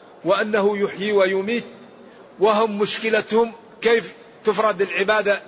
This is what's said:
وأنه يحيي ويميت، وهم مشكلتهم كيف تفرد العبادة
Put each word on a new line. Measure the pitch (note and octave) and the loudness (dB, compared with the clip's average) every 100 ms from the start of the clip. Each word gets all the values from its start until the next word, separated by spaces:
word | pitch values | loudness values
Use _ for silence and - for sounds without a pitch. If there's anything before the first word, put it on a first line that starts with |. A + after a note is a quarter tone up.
| - - D#3+ | -20 -6 0
وأنه | G3 G#3+ G#3+ G3 G#3 | 0 2 2 2 0
يحيي | G3+ F3 G3+ | -2 -4 0
ويميت، | G3+ F#3+ F#3+ G3 A#3+ - - - - - - - - | 2 2 0 -2 -4 -6 -14 -20 -20 -20 -20 -20 0
وهم | G3+ G#3 A3 G3+ | 2 2 0 -2
مشكلتهم | G3+ - A3 A3 G#3 G#3+ A#3 A3 - - | -4 -4 -2 -2 0 0 0 -4 -20 -4
كيف | A3+ A#3 F3+ - - - | 0 2 0 -12 -20 -6
تفرد | G#3+ G3 G#3+ F#3 | -2 0 0 0
العبادة | F#3+ F3 G3 G#3+ G3+ F#3+ | -2 -2 0 2 0 -2